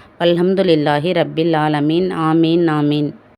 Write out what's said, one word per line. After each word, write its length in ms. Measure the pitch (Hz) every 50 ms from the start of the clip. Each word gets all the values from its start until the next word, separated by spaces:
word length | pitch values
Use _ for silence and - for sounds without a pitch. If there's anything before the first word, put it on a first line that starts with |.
| - - - -
அல்ஹம்துலில்லாஹி 920 | 170 175 175 170 175 185 196 185 190 180 165 156 147 151 147 147 147 180 180
ரப்பில் 420 | 175 147 143 147 147 160 170 160 156
ஆலமீன். 520 | 151 151 151 147 143 151 160 175 190 180 180 165 160
ஆமீன், 420 | 160 160 165 165 160 165 175 170 160
ஆமீன். 400 | 151 151 147 147 147 151 147 147 - - - - -